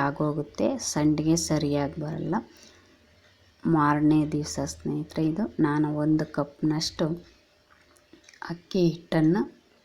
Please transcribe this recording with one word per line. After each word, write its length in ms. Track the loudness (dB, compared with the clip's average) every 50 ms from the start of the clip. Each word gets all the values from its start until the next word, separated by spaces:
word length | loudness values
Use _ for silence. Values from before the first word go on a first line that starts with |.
| 4
ಆಗೋಗುತ್ತೆ, 640 | 2 0 -2 -2 -2 -2 -4 -6 -8 -4 -2 -2 -2 -2 -2 -6 -6 -2
ಸಂಡಿಗೆ 440 | 0 2 2 2 2 2 2 2 2 2 0
ಸರಿಯಾಗಿ 500 | -2 0 0 0 0 -2 -2 -2 -4 -8 -8
ಬರಲ್ಲ. 280 | -8 -8 -6 -4 -4 -4 -4 -4 -6 -18 -20 -20 -20 -20 -20 _ _ _ _ _ _ _ _ _ _ _ _ _ _ _ _ -2 0 2
ಮಾರನೇ 460 | 4 4 4 4 4 4 4 4 4 2 0 -2
ದಿವಸ 220 | -4 -6 -6 -6 -6 -6 -6 -6
ಸ್ನೇಹಿತರೆ, 480 | -8 -8 -6 -6 -6 -6 -6 -4 -2 -2 -2 0
ಇದು 140 | -2 -4 -4 -2 0 0 2
ನಾನು 200 | 2 2 0 0 0 0 0
ಒಂದು 200 | 2 2 2 0 -2 -4 -4
ಕಪ್ನಷ್ಟು 680 | -4 -4 -4 -4 -2 -2 0 0 -2 -4 -4 -2 -2 -2 -2 -6 -10 -18 _ _ _ _ _ _ _ _ _ _ _ _ _ _ _ _ _ -20 _ -20 -20 -16 -12 -12 -12
ಅಕ್ಕಿ 280 | -12 -10 -4 0 2 4 4 2
ಹಿಟ್ಟನ್ನು 480 | 0 -6 -2 0 2 4 4 4 2 0 -4 -8 _ _ _ _ _ _